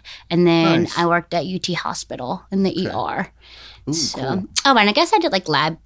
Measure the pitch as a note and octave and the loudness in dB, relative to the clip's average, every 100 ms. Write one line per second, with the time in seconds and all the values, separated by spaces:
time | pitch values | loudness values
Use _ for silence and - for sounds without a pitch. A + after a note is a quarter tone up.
0 | - - - E3+ F3 E3 E3 E3 E3 - | -14 -18 -4 2 4 4 4 2 0 0
1 | E3+ E3+ E3 E3+ F3 F#3 - E3+ - - | 2 0 0 -4 -4 -4 -4 -4 -4 -6
2 | - C3+ B2 F#3 - G3 F#3+ - G#2+ G#2+ | -8 -8 -8 -8 -4 0 0 0 -4 -4
3 | G2+ - - _ - - - - - D#3+ | -4 -4 -6 _ -20 -20 -20 -12 -6 -4
4 | - - C3 F#3 G3+ - C#4 A#3+ G#3 G#3 | -4 -4 -4 -4 -4 -2 2 4 4 2
5 | E4+ G#4+ E4 F#3+ D#3 C#3 D#3 D#3+ | 2 2 2 -2 0 0 0 -4